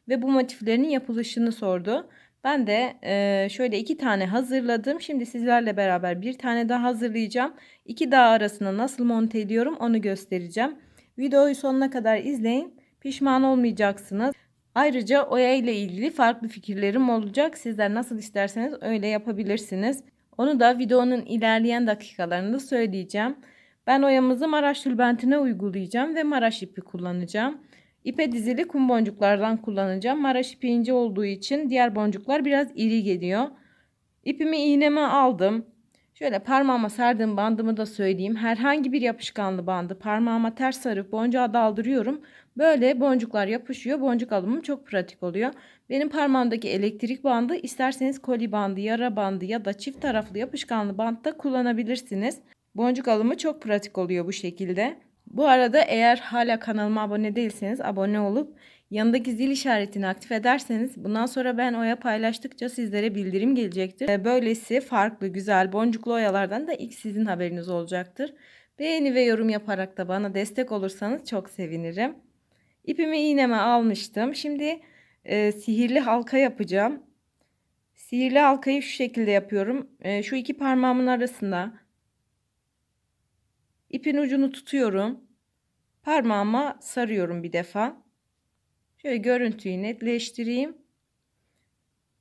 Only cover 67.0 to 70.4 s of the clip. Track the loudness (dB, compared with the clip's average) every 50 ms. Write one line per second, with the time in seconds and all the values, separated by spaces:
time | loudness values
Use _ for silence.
67 | -10 -6 -2 -2 -2 -2 -2 -2 -2 -4 -4 -6 -6 -4 -4 -4 -4 -4 -4 -6
68 | -6 -6 _ -8 -8 -8 -8 -14 -20 -20 -20 -20 _ _ _ -6 -4 -2 0 0
69 | 2 2 4 4 4 4 4 2 2 0 0 0 -2 -4 -4 -4 -4 -6 -6 -6
70 | -4 -4 -2 -2 -2 -2 -2 -4